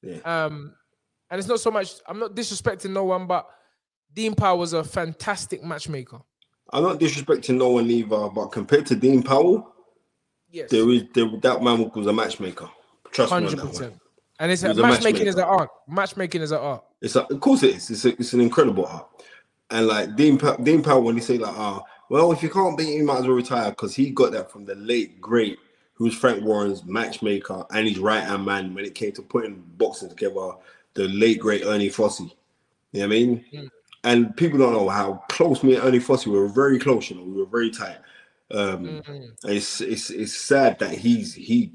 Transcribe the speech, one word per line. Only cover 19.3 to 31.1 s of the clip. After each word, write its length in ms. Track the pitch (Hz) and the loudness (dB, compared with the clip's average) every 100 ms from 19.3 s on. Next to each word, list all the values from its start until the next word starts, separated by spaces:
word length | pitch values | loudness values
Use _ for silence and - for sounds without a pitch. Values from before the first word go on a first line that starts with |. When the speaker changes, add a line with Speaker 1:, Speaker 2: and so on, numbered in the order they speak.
| - _ _ - | -20 _ _ -8
Speaker 1:
And 180 | 113 113 | 0 0
like 300 | 107 101 107 | 0 -2 2
Dean 200 | 151 139 | 4 4
Pa-, 200 | 147 139 | 2 0
Dean 260 | 123 160 | 2 4
Powell, 200 | 151 131 | 4 2
when 120 | 117 117 | 2 0
he 60 | |
say 160 | 117 120 | -2 -2
like, 160 | 107 101 | -4 -6
"Ah, 260 | 104 95 - - - | -6 -8 -12 -20 -2
well, 240 | 139 170 | 2 4
if 100 | 165 | 2
you 60 | 160 | -2
can't 280 | 190 185 156 | 0 0 0
beat 120 | 160 | -4
him, 80 | 151 | 0
you 40 | 147 | 0
might 140 | 131 | 2
as 80 | 127 | 2
well 100 | 127 | 0
retire," 340 | 123 123 107 | 0 -2 -4
'cause 220 | 101 104 - | -4 -6 -2
he 140 | 139 | 0
got 240 | 135 123 | 2 2
that 180 | 110 95 | 0 -8
from 140 | 104 101 | -14 -14
the 100 | 98 | -10
late 460 | 107 120 104 - | -4 -2 -2 -8
great, 360 | 95 117 104 90 _ _ _ | -2 0 0 -4 _ _ _
who 100 | - | -2
was 100 | 117 113 | -2 2
Frank 280 | 127 107 | 0 0
Warren's 400 | 107 104 104 95 | 0 0 0 -4
matchmaker 840 | 87 101 113 - 107 101 - 92 90 | -6 -6 -6 -4 -4 -4 -4 -12 -6
and 160 | 107 110 | -2 -2
his 100 | 95 | 0
right-hand 460 | 101 107 92 101 | 0 0 0 -4
man 300 | 98 98 95 | -4 -4 -6
when 100 | 95 | -8
it 100 | 101 | -10
came 200 | - 107 | -6 -8
to 80 | 101 | -8
putting 420 | 101 123 110 95 85 85 | -6 -6 -6 -10 -12 -4
boxing 320 | 113 - 92 | -4 -4 -14
together 420 | - 101 95 92 87 - - _ | -6 -6 -6 -8 -12 -20 -20 _
the 140 | - | -4
late, 320 | 95 | -2